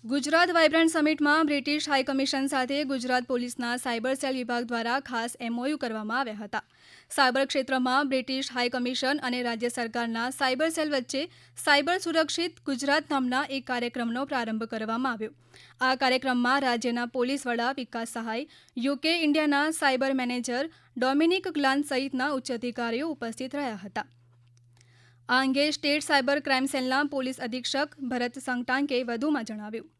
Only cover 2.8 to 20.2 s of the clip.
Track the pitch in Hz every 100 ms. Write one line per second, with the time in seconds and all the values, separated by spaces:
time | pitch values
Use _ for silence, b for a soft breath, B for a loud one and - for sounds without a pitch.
2.8 | 285 262 247 254 254 247 247 - 240 247
3.8 | 262 233 247 269 277 262 240 240 240 233
4.8 | 226 262 269 240 233 - 233 233 262 302
5.8 | 240 220 214 247 254 208 233 220 _ B
6.8 | B B B - 262 254 277 285 254 262
7.8 | 254 262 285 262 254 262 269 247 247 247
8.8 | 247 254 262 294 254 247 240 226 240 247
9.8 | 233 233 233 226 247 - 262 262 320 320
10.8 | 302 277 247 269 339 B B - - 285
11.8 | 294 359 330 320 311 - 339 - - 254
12.8 | 277 302 302 285 247 254 285 269 247 247
13.8 | 240 247 233 240 277 269 226 220 226 220
14.8 | 220 226 262 226 220 - B B B B
15.8 | 254 262 262 254 262 247 247 277 262 240
16.8 | 247 233 240 254 247 277 254 233 240 277
17.8 | 240 233 233 240 226 226 311 B B -
18.8 | 254 285 311 339 311 302 302 285 302 320
19.8 | 285 262 269 262